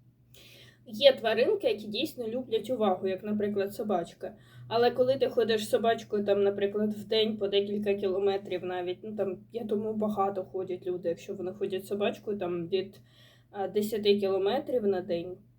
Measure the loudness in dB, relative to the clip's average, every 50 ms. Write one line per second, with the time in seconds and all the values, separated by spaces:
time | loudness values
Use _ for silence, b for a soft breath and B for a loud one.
0 | _ -20 _ _ _ _ B B B B B B B B B B B -12 0 8
1 | 8 8 8 8 2 0 2 4 4 2 2 2 2 0 0 0 -4 -6 -4 -4
2 | -4 -4 -4 -6 -8 -6 -4 -6 -6 -2 -4 -4 -2 -2 0 2 2 2 2 2
3 | 0 -4 -4 -4 -4 -4 -4 -2 -2 -2 0 -2 -2 -4 -4 -6 -4 -2 0 -2
4 | -2 -4 -10 -14 -14 -14 -14 B B B B B B B 2 4 4 4 4 4
5 | 4 4 4 2 2 0 2 0 2 2 2 0 0 0 0 2 2 2 0 0
6 | -2 -4 -2 -2 2 2 4 4 4 2 2 2 -2 -2 0 0 0 0 -2 -4
7 | -4 0 2 2 2 2 0 -2 -2 0 2 2 2 2 -2 -2 0 0 0 0
8 | 0 0 0 2 2 2 0 0 -2 -4 -6 -4 -4 -4 -4 -4 -4 -4 -6 -6
9 | -8 -10 -4 -4 -2 -4 -4 -8 -10 -10 -10 -8 -4 -2 -2 -2 -2 -2 -2 0
10 | 0 0 2 0 0 0 0 -4 -6 -6 -6 -6 -4 -4 -6 -6 -4 -6 -6 -4
11 | -2 -4 -4 -4 -6 -10 -8 -6 -6 -8 -6 -4 -4 -4 -4 -4 -6 -4 -4 0
12 | 0 0 -2 -2 -6 -6 -6 -4 -4 -4 -4 -4 -4 -2 -2 -2 -2 -4 -10 -20
13 | b b b b b b b b b b -8 -6 -6 -2 0 -2 -2 0 -2 0
14 | 4 4 4 4 4 2 2 2 2 2 2 0 -2 0 -2 0 2 2 0 0
15 | 0 -2 -4 -4 -4 -6 -10 -14 -16 -20 _